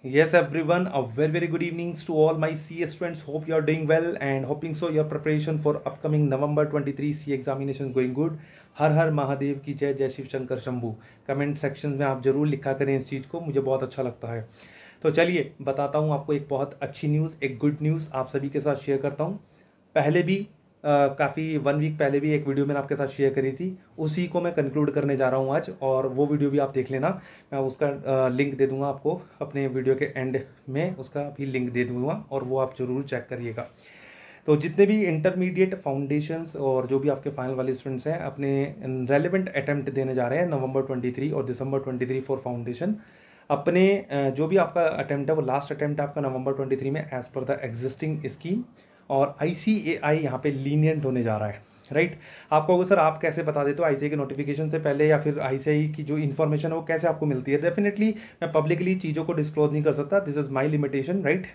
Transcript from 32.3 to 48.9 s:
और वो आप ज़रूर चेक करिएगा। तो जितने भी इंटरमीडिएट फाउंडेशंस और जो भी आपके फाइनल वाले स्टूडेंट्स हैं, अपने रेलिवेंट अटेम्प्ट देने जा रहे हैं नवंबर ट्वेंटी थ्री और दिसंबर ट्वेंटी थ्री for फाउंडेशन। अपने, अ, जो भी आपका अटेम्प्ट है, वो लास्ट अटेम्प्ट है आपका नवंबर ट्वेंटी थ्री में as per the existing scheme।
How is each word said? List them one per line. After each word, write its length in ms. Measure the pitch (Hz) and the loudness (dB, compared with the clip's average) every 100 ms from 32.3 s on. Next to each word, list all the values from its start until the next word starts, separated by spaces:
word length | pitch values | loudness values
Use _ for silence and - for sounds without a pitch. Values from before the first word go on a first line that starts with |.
और 120 | 135 | -6
वो 140 | 127 135 | -2 0
आप 180 | 131 - | 0 -2
ज़रूर 240 | 127 127 | -4 -4
चेक 240 | 139 123 - | -4 -8 -6
करिएगा। 380 | 123 120 113 117 - - - - - - - - | -8 -8 -8 -12 -16 -20 -20 -20 -20 -20 -8 2
तो 80 | 151 | 4
जितने 300 | 165 175 202 | 4 4 4
भी 180 | 214 | 4
इंटरमीडिएट 720 | 185 156 170 180 185 180 185 185 | 2 2 0 0 -2 2 0 0
फाउंडेशंस 800 | 143 139 139 151 151 165 160 - | -4 -2 0 -2 -2 -8 -8 -4
और 320 | 135 131 123 | 0 0 2
जो 120 | 135 | 2
भी 100 | 143 | 2
आपके 200 | 135 139 | 0 -4
फाइनल 240 | - 127 | -6 -4
वाले 200 | 131 131 | -2 -2
स्टूडेंट्स 340 | 131 135 131 151 | -4 -6 -4 -4
हैं, 120 | 170 | -4
अपने 560 | 151 139 139 139 143 - 131 | -4 -4 0 0 0 -6 -6
रेलिवेंट 680 | 131 127 143 175 190 185 | -4 2 2 4 0 0
अटेम्प्ट 400 | - - 143 135 | -2 -2 -2 -2
देने 220 | 131 135 127 | -2 0 0
जा 120 | 120 | 0
रहे 120 | 147 | 2
हैं 80 | 175 | 0
नवंबर 340 | 143 131 135 | 0 0 0
ट्वेंटी 300 | 135 127 123 | 0 -2 -2
थ्री 200 | 123 147 | -2 -2
और 140 | 147 120 | -2 -4
दिसंबर 340 | 123 135 135 | -4 -2 -2
ट्वेंटी 260 | 135 127 123 | -2 -4 -2
थ्री 160 | 131 | -4
for 160 | 131 135 | -2 -4
फाउंडेशन। 580 | 123 120 120 120 185 214 - - - - _ | -4 -6 -6 -4 -2 -2 -8 -20 -20 -20 _
अपने, 480 | 143 160 180 190 196 | 0 2 4 6 4
अ, 320 | 190 143 139 | 0 0 0
जो 180 | 127 160 | 0 2
भी 100 | 190 | 4
आपका 240 | 165 175 | 4 2
अटेम्प्ट 480 | 160 156 139 143 139 | 2 0 -2 -2 4
है, 60 | 156 | 4
वो 60 | |
लास्ट 300 | 131 135 139 | 4 0 -2
अटेम्प्ट 300 | 151 147 147 | -2 0 0
है 60 | 143 | -2
आपका 140 | 147 | -2
नवंबर 320 | 139 131 131 | -2 0 0
ट्वेंटी 220 | 135 131 131 | 0 0 0
थ्री 140 | 135 | 0
में 200 | 151 151 | -4 -4
as 180 | 127 - | -8 -6
per 160 | 135 127 | -6 -2
the 60 | 135 127 | -2 -4
existing 680 | 113 131 131 156 156 135 - | -4 -6 -4 -4 -4 -6 -8
scheme। 240 | 165 208 - - _ | -4 -4 -4 -16 _